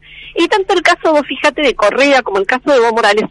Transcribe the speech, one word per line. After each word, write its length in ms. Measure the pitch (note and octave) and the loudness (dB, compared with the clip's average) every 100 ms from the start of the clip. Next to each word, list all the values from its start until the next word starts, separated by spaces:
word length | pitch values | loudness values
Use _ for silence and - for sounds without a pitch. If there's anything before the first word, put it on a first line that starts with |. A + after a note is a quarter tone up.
| - - - - | -20 -20 -12 -4
Y 120 | E4+ | -2
tanto 240 | G#4+ F#4+ | 0 0
el 80 | F#4+ | 0
caso, 320 | D#4+ E4+ E4+ | 0 0 2
vos 100 | D4+ C#4 | 0 -2
fíjate, 360 | C4+ D4+ D4+ | -2 -2 0
de 120 | C#4+ - | -2 0
Correa 460 | G#3 G#3+ C#4 C4+ | -2 2 2 2
como 180 | - G3 | 0 -4
el 60 | G3 | -2
caso 240 | B3+ C4 | -4 0
de 80 | C4+ | 2
Evo 140 | A#3 | 2
Morales 320 | A3+ A3 G#3 - | 0 0 0 -2